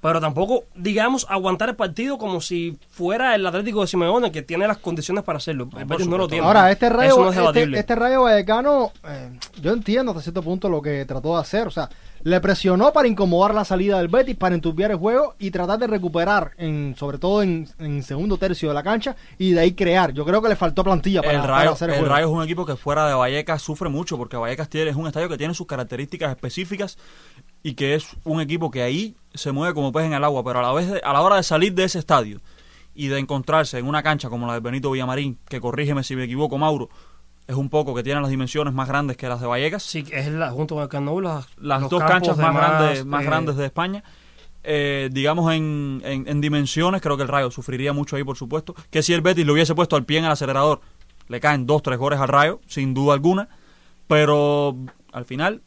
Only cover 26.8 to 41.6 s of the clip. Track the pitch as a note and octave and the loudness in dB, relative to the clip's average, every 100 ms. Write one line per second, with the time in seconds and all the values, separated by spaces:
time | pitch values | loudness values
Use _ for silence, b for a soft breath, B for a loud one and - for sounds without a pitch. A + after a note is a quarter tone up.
26.8 | G3+ - b b b b - - D#3+ B2 | -8 -10 b b b b -20 -12 -10 -4
27.8 | C#3 D3+ - - D#3+ D#3 D3 E3 D#3+ B2+ | 0 0 -4 -12 -4 -4 -2 -2 -4 -2
28.8 | B2 D3 A3 - - D3 C#3+ C#3 E3 D3+ | -2 -2 -4 -10 -20 -10 -6 -2 -2 0
29.8 | C#3 D3+ D#3+ D3 D3 C#3 A#2+ B2 B2 C#3+ | -2 0 -2 0 0 0 -2 0 0 0
30.8 | F3 G3 - C#3 F3+ G3+ D#3+ D#3 F3+ F3+ | 0 -2 0 4 4 4 2 2 2 2
31.8 | F#3 F3+ - D3 G#2+ G#2 - b b b | 0 -2 2 2 2 -8 -18 b b b
32.8 | b - C#3 C#3 C3 C#3 B2+ D#3 D3 B2+ | b -10 -4 -4 -2 -4 0 0 0 -4
33.8 | B2+ D3+ D3+ D3+ B2+ A#2 A#2+ A#2 A#2 C3 | -4 -2 0 -2 -4 -6 -4 -4 -4 -4
34.8 | C#3 C3 B2+ C3 C#3+ A#2+ - C3 A#2+ D3 | -2 -2 -2 -4 -4 -8 -10 -8 -6 -4
35.8 | D3 C#3+ C3 C3 B2+ B2+ D3 C3+ D#3 D3 | -2 -2 -4 -6 -6 -2 -2 0 0 0
36.8 | A#2+ b b b - - - C3 C#3 D3+ | -6 b b b -20 -20 -8 -4 0 0
37.8 | C#3+ B2 B2 C#3+ C#3 C3+ B2+ D3+ D3 C3 | 0 -4 -2 -2 0 -2 -2 -2 -2 -2
38.8 | C3 C#3 C#3+ B2 C3 A#2+ B2 A#2+ D3 G3 | -2 -2 -2 -6 -6 -6 -4 -2 -2 -4
39.8 | - D#3+ C#3 D3 C#3+ D#3 D#3 B2 D#3 D#3 | -8 -10 -8 -6 -6 -4 -4 -4 -4 -4
40.8 | C#3+ C#3+ C#3+ E3+ F#3 D3+ C3 - | -6 -4 -4 -4 -4 -6 -10 -12